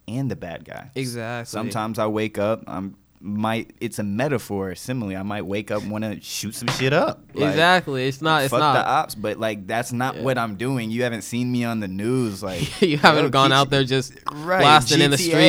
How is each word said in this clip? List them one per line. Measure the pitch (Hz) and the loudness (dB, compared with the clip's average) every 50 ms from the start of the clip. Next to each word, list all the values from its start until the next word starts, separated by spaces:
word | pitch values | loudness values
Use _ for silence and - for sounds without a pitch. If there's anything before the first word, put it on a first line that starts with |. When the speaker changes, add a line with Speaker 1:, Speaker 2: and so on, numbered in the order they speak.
| _ | _
Speaker 1:
and | - 110 131 139 127 | -8 -6 -4 -4 -4
the | 98 | -4
bad | 82 - 85 82 - - | -6 -8 -12 -12 -12 -14
guy. | - - - - - - | -14 -16 -16 -16 -12 -10
Speaker 2:
Exactly. | 127 135 127 120 120 113 113 120 120 117 - | -8 -8 -8 -8 -8 -10 -8 -8 -10 -10 -10
Speaker 1:
Sometimes | - 107 113 113 101 113 107 110 110 117 | -10 -8 -8 -6 -6 -6 -6 -4 -4 -2
I | 110 110 | -2 -2
wake | 107 107 107 107 - | 0 -2 -2 -2 -2
up, | 104 101 107 113 107 - | -2 0 0 -2 -2 -6
I'm, | - - 90 98 98 98 - _ _ _ _ | -10 -10 -10 -10 -10 -12 -16 _ _ _ _
might, | - 95 104 104 107 110 113 113 98 - - _ | -10 -8 -4 -2 -2 -2 -2 -4 -6 -8 -10 _
it's | - 110 - - | -10 -8 -6 -6
a | 104 | -6
metaphor, | 101 101 110 131 151 139 110 - - 101 98 98 95 | -4 -2 -2 -2 -2 -2 -4 -4 -4 -6 -4 -4 -6
a | 90 | -8
simile. | - - - 127 131 113 98 95 | -10 -8 -8 -6 -6 -4 -6 -6
I | 95 95 | -6 -6
might | 104 104 107 87 | -6 -6 -6 -6
wake | 87 98 107 107 - | -4 -4 -6 -4 -4
up, | 107 104 92 | -6 -6 -4
wanna | 98 107 107 110 110 101 78 | -4 -6 -6 -6 -6 -8 -8
shoot | - - - - - 101 113 | -10 -10 -10 -8 -8 -8 -8
some | - 120 120 | -6 -6 -6
shit | 131 - 127 131 143 | -4 -2 0 2 2
up. | 165 269 320 - - - - - | 2 2 0 -2 -6 -12 -12 -4
Like, | - 143 147 | -2 -2 0
Speaker 2:
Exactly. | - 156 165 175 185 180 156 156 139 131 127 135 | 2 4 4 4 4 4 2 0 -4 -2 -2 -2
It's | 131 135 | -4 -2
not, | 156 160 160 151 135 | 0 0 2 2 2
it's | 131 | 2
Speaker 1:
fuck | 120 123 | 2 2
Speaker 2:
not. | 151 147 131 | 4 4 4
Speaker 1:
the | 127 - 90 | 4 2 2
ops, | 127 143 - - - | 2 0 0 -2 -6
but, | 104 101 107 104 85 | -6 -6 -4 -4 -2
like, | 113 110 107 104 95 92 | -2 -4 -4 -6 -6 -4
that's | 113 117 123 - 123 | -4 -4 -2 -2 -4
not | 120 127 131 - | -4 -4 -4 -4
Speaker 2:
Yeah. | - 117 | -4 -2
Speaker 1:
what | 131 131 | -2 0
I'm | 123 117 110 101 | 0 -2 -4 -4
doing. | 92 117 131 139 123 113 110 | -4 -4 -2 -2 -2 -2 -2
You | 113 120 123 | -2 -2 -2
haven't | 120 117 107 - | -2 -2 -4 -6
seen | - 120 120 123 123 123 | -6 -4 -2 -2 0 0
me | 123 120 | 0 0
on | 117 117 113 | 0 -2 -2
the | 104 | -4
news. | 95 92 98 104 117 127 131 123 110 98 98 104 | -4 -4 -4 -2 0 0 0 0 0 -2 -4 -6
Like, | 95 92 85 78 - - - 202 | -6 -4 -4 -4 -6 0 2 2
Speaker 2:
<laughs> | |
You | 175 143 147 | 2 4 6
haven't | - 175 156 151 147 | 6 6 6 6 4
Speaker 1:
yo, | 139 | 4
Speaker 2:
gone | 127 135 135 135 | 4 4 6 6
Speaker 1:
keep | 135 | 6
Speaker 2:
out | 139 139 135 | 4 4 4
there | 143 139 139 | 2 2 2
just | 120 131 135 127 - - - - - - | 2 0 -2 -2 -4 -10 -10 -10 -10 -10
Speaker 1:
Right, | 147 156 170 185 185 | -8 -2 0 2 4
Speaker 2:
blasting | 175 147 151 151 127 117 151 - | 6 8 8 8 6 6 4 4
in | 143 143 139 | 4 4 4
the | |
Speaker 1:
G | 135 - | 2 2
T | 165 160 | 2 4
A. | 156 160 | 6 8